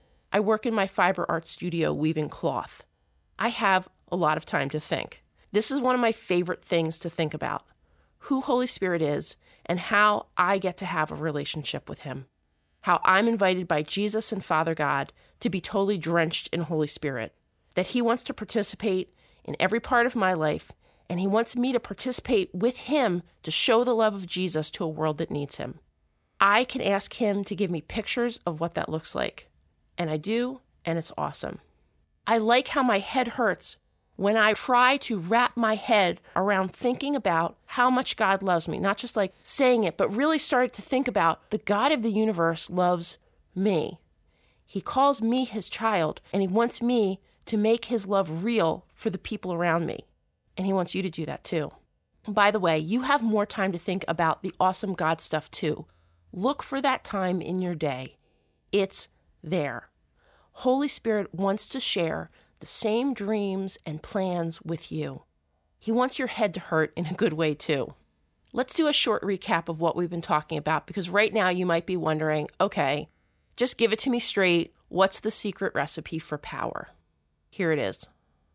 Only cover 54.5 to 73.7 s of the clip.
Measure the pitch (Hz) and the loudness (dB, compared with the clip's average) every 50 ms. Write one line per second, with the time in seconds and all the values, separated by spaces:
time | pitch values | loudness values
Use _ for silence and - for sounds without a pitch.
54.5 | - - 180 185 185 - - 196 180 - 170 156 165 - - - 165 156 - - | 0 2 2 2 2 0 -2 -4 -2 0 0 0 0 0 -2 -2 -4 -4 -4 -6
55.5 | - - 180 151 - - - - _ _ _ _ _ _ _ _ - 180 202 269 | -8 -4 -2 -2 -2 -4 -6 -14 _ _ _ _ _ _ _ _ -6 -2 0 0
56.5 | 285 - - - 277 269 262 269 254 - - - 208 196 185 180 185 175 - - | 0 -2 -4 -6 -4 0 0 0 0 -2 -4 -6 -4 -2 0 0 0 -2 -2 -2
57.5 | 180 185 185 180 175 151 156 143 131 127 131 135 - _ _ _ _ _ _ _ | -4 -2 -2 -2 -2 -2 -2 -2 -4 -4 -8 -12 -16 _ _ _ _ _ _ _
58.5 | _ _ _ _ - 202 190 - - - - - _ _ _ _ _ _ - 151 | _ _ _ _ 0 0 0 0 0 -4 -4 -6 _ _ _ _ _ _ -6 -4
59.5 | 185 175 147 135 120 120 - - _ _ _ _ _ _ _ _ _ _ _ _ | -2 -2 -2 -2 -6 -8 -12 -16 _ _ _ _ _ _ _ _ _ _ _ _
60.5 | - - - 254 262 269 294 277 - - - 233 214 208 190 - - 170 196 196 | -10 -2 2 2 2 2 2 0 -2 -2 -2 0 0 0 -2 -4 -4 -2 0 0
61.5 | 202 214 - - - 262 - - - 190 170 160 151 160 160 - _ _ _ _ | 0 -2 -4 -8 -8 -6 -4 -2 -2 0 0 -2 -2 -4 -8 -10 _ _ _ _
62.5 | _ - - - - - - 214 214 233 262 277 247 - 202 202 220 208 202 196 | _ -14 -8 -4 -2 0 0 2 2 2 0 0 -2 -2 -2 -2 -2 0 0 -2
63.5 | 190 196 190 190 - - - 165 151 156 - - - 202 190 185 180 175 165 165 | -2 -2 -4 -6 -8 -10 -10 -10 -10 -10 -8 -6 -4 -2 -2 0 0 -2 -2 -4
64.5 | 165 - - 160 165 156 - - 156 156 147 139 135 - - _ _ _ _ _ | -6 -8 -6 -6 -6 -6 -6 -8 -6 -6 -6 -6 -8 -12 -16 _ _ _ _ _
65.5 | _ _ _ _ _ _ - 220 226 247 247 262 - - 262 226 - - 220 196 | _ _ _ _ _ _ -4 0 2 2 2 0 0 -2 -4 -4 -2 0 0 0
66.5 | 160 185 - - 170 160 156 - - 170 175 156 185 - - 165 156 156 165 156 | -2 -4 -6 0 0 2 2 0 0 -4 -4 -4 -2 0 0 0 2 2 0 0
67.5 | 147 - - - 147 135 - - - - _ _ _ _ _ _ _ _ _ _ | 0 -2 -2 -2 0 0 -2 -4 -10 -16 _ _ _ _ _ _ _ _ _ _
68.5 | - 233 - - - - 311 294 285 - - 247 208 - - 196 196 175 - - | -4 -4 -4 -2 0 0 2 2 2 2 2 2 0 0 0 -2 -4 -2 -2 0
69.5 | 196 165 165 - 160 156 170 165 - - 175 170 175 170 - - 165 151 - - | 0 0 0 -2 -2 0 0 0 2 0 -2 -2 -4 -4 -2 0 0 0 0 -2
70.5 | 160 147 147 160 160 147 - - - 202 170 180 180 202 220 - - 220 185 185 | -6 -4 -2 0 -2 -2 -2 -6 -8 -8 -4 0 2 2 2 2 2 2 2 2
71.5 | 180 180 180 180 165 170 165 - 180 175 160 160 156 151 156 156 156 151 147 - | 2 2 2 2 2 0 0 -2 -4 -2 0 0 0 0 0 0 0 0 -2 -4
72.5 | - - 180 - - 185 143 135 147 147 156 - _ _ _ _ _ _ _ _ | -2 -2 -2 0 0 0 0 0 -2 -2 -6 -10 _ _ _ _ _ _ _ _
73.5 | _ - 247 254 | _ 0 0 0